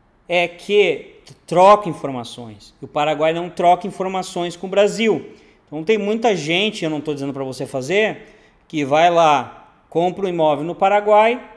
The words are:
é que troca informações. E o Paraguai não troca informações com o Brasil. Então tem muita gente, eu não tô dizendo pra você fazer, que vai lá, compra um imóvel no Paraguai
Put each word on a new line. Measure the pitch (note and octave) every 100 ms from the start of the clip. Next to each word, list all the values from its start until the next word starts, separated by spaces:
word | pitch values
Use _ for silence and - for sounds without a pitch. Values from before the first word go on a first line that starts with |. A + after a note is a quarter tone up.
| _ _ -
é | F3 E3+
que | - - G#3 F#3 C3 - - - - -
troca | E3 F#3+ G#3 F#3
informações. | D3 C#3 B2+ A#2 - A2+ G2+ - _
E |
o | B2+
Paraguai | D3+ D3 D3 D#3+
não | E3+ F3
troca | E3+ F3 F3+ G3
informações | - F#3+ F#3 F3+ F3+ F3 E3+
com | F#3+
o |
Brasil. | F#3+ G3+ F3+ A3+ D#3+ - - _ _ _
Então | D3
tem | D#3+ A3
muita | G3+ A3 A#3 F#3
gente, | D3 E3+ G#3+ G#3+
eu | D#3+
não | D3+
tô | D3
dizendo | C#3+ C#3
pra | C#3
você | C3+ B2+ C3+
fazer, | C3+ C3 G3 G#3+ C#3+ - _ _ _ _
que | D#3
vai | C#3 D3+ F3
lá, | E3+ D#3+ C#3+ A2 - - _ _
compra | D#3+ F3 F3+
um | F#3+
imóvel | E3+ D#3 C#3+
no | D#3+
Paraguai | E3+ G3 G#3 G#3 G#3 A3 B3 -